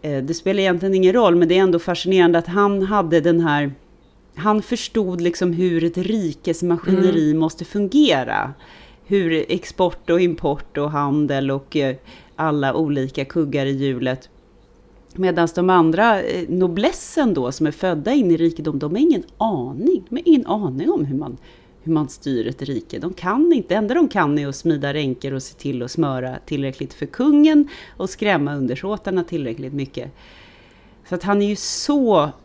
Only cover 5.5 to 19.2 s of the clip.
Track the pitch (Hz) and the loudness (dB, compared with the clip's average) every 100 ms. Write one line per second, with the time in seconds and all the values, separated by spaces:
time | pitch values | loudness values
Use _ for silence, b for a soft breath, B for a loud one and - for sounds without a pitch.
5.5 | 170 185 165 165 170 185 220 170 147 - | 0 0 2 0 -2 -2 -2 -2 -4 -6
6.5 | 165 175 170 175 185 185 165 151 156 160 | -2 0 -2 2 4 4 4 2 2 0
7.5 | - 170 208 196 269 285 143 117 52 131 | -4 -8 -4 0 4 4 2 0 -4 -4
8.5 | 139 B B B B - 202 170 160 - | -10 B B B B -2 0 2 0 0
9.5 | 175 - - 180 - - 170 175 160 151 | -4 -6 -2 -2 -2 0 2 2 0 -4
10.5 | 147 - - 147 147 143 147 147 139 135 | -4 -6 -4 -4 -2 0 0 0 0 -2
11.5 | 135 - 156 135 131 B B B - 160 | -4 -4 -2 -2 -4 B B B -4 -2
12.5 | 147 135 143 160 143 135 143 135 170 147 | 0 0 0 0 -2 -2 -6 -4 -2 -2
13.5 | 143 135 139 139 123 127 135 - _ _ | -2 -2 -2 -2 -2 -4 -4 -10 _ _
14.5 | _ _ _ _ - _ - 185 170 165 | _ _ _ _ -20 _ -2 0 2 0
15.5 | 175 180 185 160 165 233 202 175 180 170 | 2 4 6 6 4 2 2 -2 -4 -4
16.5 | 180 180 170 269 - - - 254 156 123 | 0 0 0 -2 -2 -6 -2 0 0 -2
17.5 | 139 156 151 185 160 170 285 190 160 165 | -2 -4 -2 -2 -2 0 2 2 2 2
18.5 | 165 156 143 151 190 330 226 | 0 -6 -4 -4 0 2 2